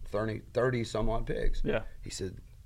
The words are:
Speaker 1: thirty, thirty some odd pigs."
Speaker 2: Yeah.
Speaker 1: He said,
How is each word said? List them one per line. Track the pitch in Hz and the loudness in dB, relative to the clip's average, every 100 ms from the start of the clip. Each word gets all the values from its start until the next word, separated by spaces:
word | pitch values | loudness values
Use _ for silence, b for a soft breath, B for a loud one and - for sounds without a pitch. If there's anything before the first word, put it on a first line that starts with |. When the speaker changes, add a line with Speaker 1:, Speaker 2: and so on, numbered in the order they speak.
| - | -4
Speaker 1:
thirty, | 104 110 107 - | -2 -2 -4 -4
thirty | 120 131 123 | 2 2 2
some | 110 107 110 | 0 0 2
odd | 110 - | 2 0
pigs." | 117 120 - | 2 4 4
Speaker 2:
Yeah. | - 110 - - | 4 0 -2 -8
Speaker 1:
He | - | -10
said, | - 92 - - - | -6 -6 -6 -14 -20